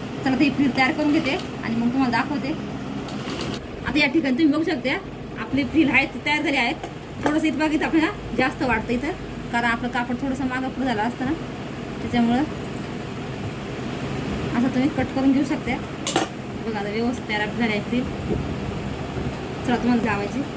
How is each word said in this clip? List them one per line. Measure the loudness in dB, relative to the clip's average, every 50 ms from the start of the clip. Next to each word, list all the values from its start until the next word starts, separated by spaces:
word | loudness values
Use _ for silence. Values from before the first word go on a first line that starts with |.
| -8 -8 -6 -2 0
चला, | 2 4 4
ती | 4 4
फ्रिल | 4 4 2 4 4
तयार | 4 2 2
करून | 2 2 2 4
घेते | 4 4 2 2 0 -2 -4 -6 -6 -6 -4
आणि | -2 0
मग | 2 2 2
तुम्हाला | 4 2 2 4 2
दाखवते. | 2 0 0 -2 -2 -2 -2 -2 -4 -4 -6 -6 -8 -6 -6 -6 -6 -6 -6 -6 -6 -6 -6 -6 -4 -4 -4 -4 -6 -8 -10 -10 -6 -2
आता | 2 4 6
या | 6
ठिकाणी | 6 4 4 4 4 4 6
तुम्ही | 6 6
बघू | 6 4 2
शकता, | 0 0 0 0 0 -2 -2 -4 -6 -10 -10 -10 -10 -8 -8
आपली | -4 -2 0 0 0
फ्रिल | 4 4 4 6 6
आहे | 6 4 4
ती | 2 -2 -4 -2
तयार | 0 0 2
झाली | 2 2 2
आहे. | 2 2 0 0 -4 -6 -10 -10 -10 -10 -10 -6 -2 0
थोडंसं | 2 2 2 2
इथं | 2 2 2
बघा, | 2
इथं | 2 2 2 2
आपल्याला | 2 4 4 2 2 0 -4 -8 -4 0
जास्त | 0 2 2 0 0
वाटतं | 0 2 2 0 0 0
इथं, | -2 0 -2 -2 -4 -6 -8 -8 -8 -8 -6 -2
कारण | 0 2 2
आपलं | 2 2 0 -2 -2
कापड | -2 -2 -2 -2 -2
थोडंसं | -2 -2 -2 -2 -2 -2
मागं | -2 -2 -2 -4 -4
पुढं | -2 -2 0
झालं | 0 0 0
असतं | 0 -2 -2 -2 -2
ना, | -2 -2 -2 -4 -6 -8 -8 -8 -8 -8 -8 -8 -8 -6 -6
त्याच्यामुळं | -4 0 2 4 4 4 4 4 2 0 -2 -4 -6 -6 -6 -6 -6 -6 -6 -6 -8 -8 -8 -6 -6 -6 -6 -6 -6 -6 -6 -6 -6 -6 -6 -6 -6 -6 -4 -4 -4 -4 -4 -4 -2 -2 -2 -2 -2 0 2 2
असं | 2 4 4
तुम्ही | 4 4 4
कट | 2 2 0 0 0
करून | 2 4 6
घेऊ | 6 6 4
शकता. | 2 0 -2 -2 -2 -2 -2 -4 -6 -6 -4 -2 0 2 2 0 0 -4 -8 -8 -8 -8 -6 -4
बघा, | -4 -2 -2
आता | -2 -2
व्यवस्थित | 0 0 0 0 0 -2 -2 -2
तयार | -2 0
आपली | 0 0 0 0
झाली | 0 2
आहे | 2 0
फ्रिल. | 0 0 0 0 0 -2 -4 -4 -2 0 0 0 -2 -2 -4 -4 -4 -4 -4 -4 -4 -4 -6 -6 -6 -6 -4 -4 -4 -4 -4 -6 -6 -8 -6 -4 -2
चला, | 0 0
तुम्हाला | 2 4 4 4 4
लावायची. | 2 2 0 0 -2 -2 -2 -4 -4 -4 -6